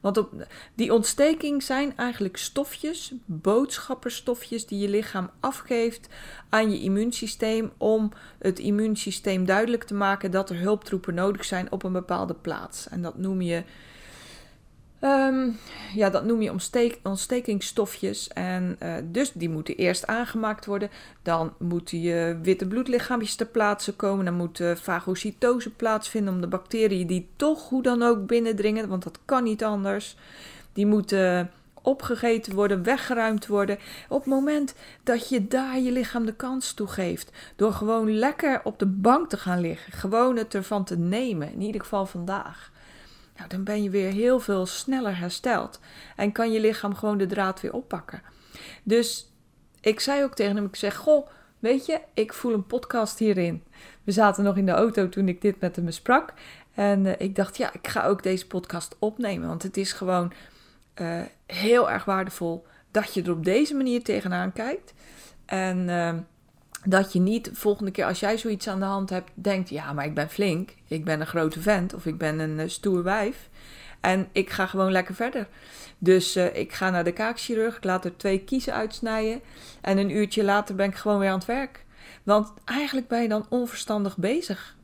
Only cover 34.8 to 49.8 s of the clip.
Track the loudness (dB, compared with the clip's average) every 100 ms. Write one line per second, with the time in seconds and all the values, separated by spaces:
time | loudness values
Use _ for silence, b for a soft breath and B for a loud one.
34.8 | B B 0 0 2 0 2 0 0 0
35.8 | 0 0 -2 -2 -4 -4 -6 -4 -6 -6
36.8 | -6 -2 -2 -4 -8 B B 0 2 2
37.8 | 0 2 2 4 2 2 0 0 -2 0
38.8 | 0 4 6 6 4 -4 -2 0 0 -4
39.8 | -12 -8 0 4 4 4 -2 -4 -2 -2
40.8 | -2 0 0 0 -2 -4 -4 -6 -4 -4
41.8 | -4 -4 -4 -6 -6 -6 -6 -14 -20 B
42.8 | B B B B B -20 -10 -6 -4 -2
43.8 | 0 0 0 2 4 4 2 0 0 -4
44.8 | -2 -2 0 -2 -4 -4 -2 -2 -2 -12
45.8 | B B B B -2 0 0 4 2 2
46.8 | -4 -2 0 0 0 0 -2 -2 -6 -8
47.8 | -8 -10 -10 -18 -20 B B B B B
48.8 | 2 4 4 -2 -12 _ _ _ _ _